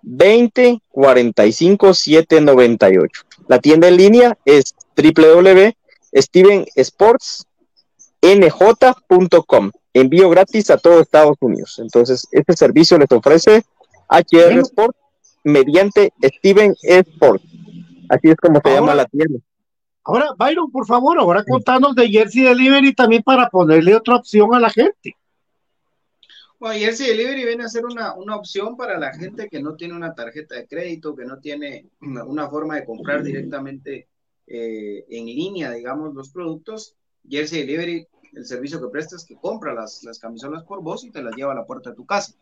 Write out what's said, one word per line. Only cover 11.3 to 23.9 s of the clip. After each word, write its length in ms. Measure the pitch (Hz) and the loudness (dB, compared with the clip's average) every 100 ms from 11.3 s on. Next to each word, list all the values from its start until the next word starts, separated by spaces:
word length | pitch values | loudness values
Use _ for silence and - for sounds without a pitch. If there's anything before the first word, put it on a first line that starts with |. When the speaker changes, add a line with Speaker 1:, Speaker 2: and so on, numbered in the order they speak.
| 143 | 0
Speaker 1:
Unidos. 380 | 127 - - - | -4 -6 -12 -18
Entonces, 480 | 117 120 120 127 - | -4 -2 0 -4 -2
este 220 | - 151 | -2 0
servicio 440 | 170 135 123 165 170 | 0 2 2 2 4
les 120 | 139 | 2
ofrece 520 | 117 - 165 - 214 - _ _ _ _ | 0 2 2 4 2 0 _ _ _ _
H 300 | 170 170 165 | -2 2 4
R 80 | 170 | 4
Speaker 2:
Bueno. 160 | 247 | 2
Speaker 1:
Sport 340 | 269 - 226 - _ _ _ _ | -2 -2 -4 -4 _ _ _ _
mediante 680 | 147 147 131 160 202 208 202 _ 135 _ | -2 0 2 0 0 0 -2 _ -4 _
Steven 360 | 196 196 208 - | 0 2 2 -2
Sport. 600 | - 180 185 - 143 98 _ - - - - _ - | 0 2 2 0 0 0 _ -20 -20 -20 -20 _ -6
Así 200 | - 160 | 0 2
es 80 | 160 | 2
como 240 | 175 147 | 2 2
se 60 | 143 | 2
Speaker 2:
Ahora, 100 | 139 | 0
Speaker 1:
llama 140 | 151 | 0
la 100 | 147 127 | -2 -4
tienda. 320 | 143 160 123 _ _ _ _ _ _ | -4 -6 -6 _ _ _ _ _ _
Speaker 2:
ahora, 220 | - 208 294 202 | -8 -6 -6 -4
Byron, 340 | 254 330 311 | -4 -4 -8
por 160 | 254 214 | -10 -6
favor, 320 | 240 269 339 | -2 -2 -2
ahora 240 | 196 180 | -2 -4
Speaker 1:
Sí. 80 | 214 | -4
Speaker 2:
contanos 440 | 254 - 254 277 | -6 -2 -2 -2
de 140 | 247 240 | -2 0
Jersey 340 | 208 214 240 | 0 -2 0
Delivery 520 | 262 247 262 277 277 | 0 2 0 2 0
también 280 | 262 240 226 | 0 0 0
para 260 | 240 262 240 | 0 -2 0
ponerle 460 | 185 165 160 170 | -2 0 2 2